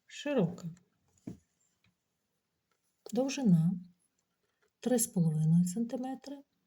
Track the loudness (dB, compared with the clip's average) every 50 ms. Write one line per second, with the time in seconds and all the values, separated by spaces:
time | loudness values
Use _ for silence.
0 | _ _ -16 -10 -6 -2 0 0 0 0 -2 -6 -12 -12 -14 -14 _ _ _ _
1 | _ _ _ _ -14 -14 -14 -14 _ _ _ _ _ _ _ _ _ _ _ _
2 | _ _ _ _ _ _ _ _ _ _ _ _ _ _ _ _ _ _ _ _
3 | -16 -6 -2 -2 -2 -2 -2 0 2 4 4 4 4 2 0 -2 -8 -14 _ _
4 | _ _ _ _ _ _ _ _ _ _ _ _ _ _ _ _ -4 0 0 0
5 | 0 -2 0 0 2 2 2 2 2 4 6 4 4 2 0 -4 -4 -4 -4 -8
6 | -8 -8 -10 -10 -12 -14 -14 -14 -16 _ _ _ _